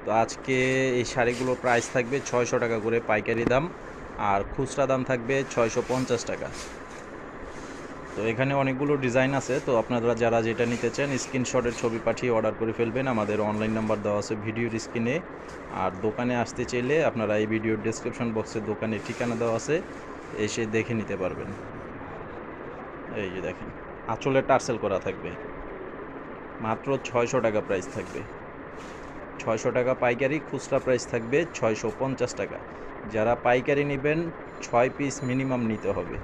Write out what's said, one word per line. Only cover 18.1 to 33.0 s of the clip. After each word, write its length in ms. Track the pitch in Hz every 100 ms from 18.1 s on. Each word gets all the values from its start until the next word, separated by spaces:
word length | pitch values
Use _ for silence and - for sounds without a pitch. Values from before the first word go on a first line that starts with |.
| - 120 110
বক্সে 240 | 107 - 107
দোকানের 320 | - 110 107 -
ঠিকানা 280 | 113 120 113
দেওয়া 140 | 117 113
আছে, 160 | - 160 196 - - - - - 107
এসে 160 | - 110 113
দেখে 180 | 110 113
নিতে 180 | 101 98
পারবেন। 280 | 90 73 69 101 - - - - - - - - - - - - - - - 113
এই 60 | 95 92
যে 60 | 85
দেখেন, 220 | 87 - - - - -
আঁচলে 280 | 110 143 135 -
টার্সেল 280 | 135 - 113
করা 140 | 104 95 101
থাকবে, 260 | 87 80 - - - - - - - - - - - - - 110
মাত্র 220 | 110 - 135 -
ছয়শো 320 | 123 120 131 113
টাকা 140 | 107 90
প্রাইস 180 | 95 - -
থাকবে। 260 | 90 67 - - - - - - - - - - - -
ছয়শো 280 | - 110 131 120
টাকা 160 | 123 131
পাইকারি, 340 | 123 120 135 151 -
খুচরা 320 | 135 - 135 127
প্রাইস 180 | 123 -
থাকবে 260 | 123 113 139 170 -
ছয়শো 300 | 117 107 113 -
পঞ্চাশ 320 | 131 131 123 -
টাকা। 180 | 101 - - - - -